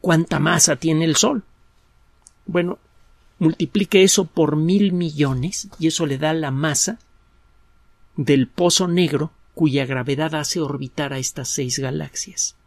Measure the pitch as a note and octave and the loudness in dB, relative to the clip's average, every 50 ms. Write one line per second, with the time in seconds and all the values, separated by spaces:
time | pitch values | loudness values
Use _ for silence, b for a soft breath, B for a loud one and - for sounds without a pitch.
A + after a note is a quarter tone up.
0 | - F#3 E3 D#3+ E3 - - D3 C#3+ D#3+ F3 D#3 - - D3+ C3+ - D#3+ D#3 D#3 | 2 2 2 2 2 0 0 0 2 2 2 2 2 2 2 0 0 0 2 2
1 | E3 D#3 D3 - - A#3+ D4 A3+ - _ _ _ _ _ _ _ _ _ _ _ | 2 2 2 2 2 2 0 -2 -6 _ _ _ _ _ _ _ _ _ _ _
2 | _ _ _ _ _ - _ _ _ - E3 F3+ F3 F3 - _ _ _ _ _ | _ _ _ _ _ -20 _ _ _ -2 -2 0 0 0 -4 _ _ _ _ _
3 | - _ _ _ _ _ _ _ F3+ D#3+ D#3+ _ F3 - _ G#3 F#3+ - - F#3+ | -20 _ _ _ _ _ _ _ 0 0 2 _ -4 -2 _ -2 0 2 4 6
4 | F#3+ G3 - - F#3 D#3+ _ - D#3+ C#3+ D3 D3+ D#3 E3+ F#3 G3+ G#3 G3 F3+ F3+ | 6 6 6 2 0 -2 _ 0 2 2 2 0 2 2 4 4 2 2 0 0
5 | F3 E3 D3+ C#3+ D3 C#3 B2+ B2+ B2+ F3 F#3+ - - G3 - - D#3+ D#3+ D#3+ - | -2 -4 0 0 0 0 0 -2 -4 -6 -6 -8 -12 -14 -10 -2 -2 -2 0 0
6 | E3+ D3 C3+ C3+ D#3 D#3 D#3+ E3 D#3 C#3 C3 C3+ D3+ D#3 C#3+ - - - A3+ - | -2 -2 -2 -2 -2 -2 -2 -2 -2 -4 -4 -2 -2 -2 0 0 -2 -2 -4 -8
7 | _ _ _ _ _ _ _ _ _ _ _ _ _ _ _ _ _ _ _ _ | _ _ _ _ _ _ _ _ _ _ _ _ _ _ _ _ _ _ _ _
8 | - _ _ - C#3 A#2 C#3+ C#3 B2+ - _ - F3 F3 E3+ - F#3+ F3 E3+ F3+ | -20 _ _ -6 0 2 4 4 2 0 _ 0 0 2 2 2 0 2 2 2
9 | F3+ D3 D3 C#3 D3+ D#3+ _ _ - _ _ - E3+ D3+ B2+ C#3 C3+ A#2+ C3+ B2+ | 2 2 0 -2 -4 -4 _ _ -20 _ _ 0 0 2 2 0 -2 -2 -4 -4
10 | B2 C3 C#3 C#3 D#3 D#3+ D#3 D3+ D3 - - F3+ D#3 C3+ C#3+ C3+ C3+ B2+ _ - | -2 -2 -2 -2 -2 -4 -4 -4 -4 -4 -4 -4 -4 -4 -4 -8 -8 -8 _ -6
11 | D3 C#3 C#3 C3 B2+ - - - C3 - - - C#3 B2 A#2+ - C3+ C3 C#3 D#3 | -6 -6 -6 -6 -8 -8 -8 -8 -8 -6 -6 -4 -4 -4 -4 -4 -4 -4 -6 -6
12 | D#2 C3+ - - - - - - - - - _ _ | -8 -8 -10 -12 -12 -12 -8 -6 -6 -6 -6 _ _